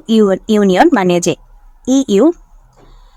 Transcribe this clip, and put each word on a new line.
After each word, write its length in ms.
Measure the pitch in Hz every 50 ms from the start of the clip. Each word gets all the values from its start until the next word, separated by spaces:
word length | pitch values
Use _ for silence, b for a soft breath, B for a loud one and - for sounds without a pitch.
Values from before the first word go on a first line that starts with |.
| - -
ইউ-, 280 | 226 220 208 190 190 185 - -
ইউনিয়ন 400 | 214 208 202 190 180 190 285 349
মানে 280 | 285 202 185 180 175 175
যে 160 | 175 170 - - _ _ - _ _ - _ _ _ 247
ইইউ, 440 | 262 269 262 - 202 190 262 339 349 - _ _ - - _ _ b b b b b b b b b